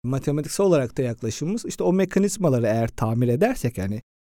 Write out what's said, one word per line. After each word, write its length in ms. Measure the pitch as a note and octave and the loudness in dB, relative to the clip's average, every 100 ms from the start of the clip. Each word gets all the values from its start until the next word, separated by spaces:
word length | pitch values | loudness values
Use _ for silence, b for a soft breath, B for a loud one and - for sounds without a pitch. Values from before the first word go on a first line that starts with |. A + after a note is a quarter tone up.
Matematiksel 640 | A#2+ C3+ D3 D3 D3 - G3 | -4 -2 -2 -2 -2 0 4
olarak 320 | D#3+ B2 - | 4 2 -2
da 40 | |
yaklaşımımız 640 | B2 A#2 A2+ - D3+ A3+ - | -4 -2 -6 -4 -4 -4 -6
işte 180 | - | -2
o 100 | F3+ | 0
mekanizmaları 720 | F3+ F#3+ F#3+ G3+ - F3 B2+ A2+ | 2 2 0 0 0 0 2 2
eğer 220 | A2 A2+ | 2 0
tamir 400 | - A2+ A2+ B2 | 0 0 2 2
edersek, 500 | A#2+ A3 B3+ C3 - | 4 2 0 -4 -2
yani 240 | F#2+ G#2+ - _ | -4 -6 -10 _